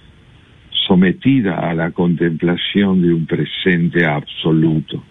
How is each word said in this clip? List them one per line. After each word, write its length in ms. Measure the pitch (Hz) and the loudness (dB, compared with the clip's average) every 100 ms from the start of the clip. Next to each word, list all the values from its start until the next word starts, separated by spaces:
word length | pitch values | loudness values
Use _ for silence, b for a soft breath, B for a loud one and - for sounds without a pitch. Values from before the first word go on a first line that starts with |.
| b - - - _ - - - - | b -20 -20 -20 _ -20 -10 -4 2
sometida 840 | 90 92 - 131 135 98 80 82 | 4 4 2 0 2 0 -2 -4
a 20 | |
la 180 | 82 85 | -2 -4
contemplación 1080 | 82 87 78 85 80 87 87 - 101 101 92 | -2 -2 0 -2 0 -2 -2 -2 0 2 2
de 140 | 87 | 2
un 100 | 82 78 | 0 0
presente 800 | 80 76 - 95 85 85 87 | -4 -4 -4 0 0 0 0
absoluto. 1000 | 82 73 - - 82 80 80 78 71 - - | 0 -2 -6 -6 0 2 2 0 -4 -10 -14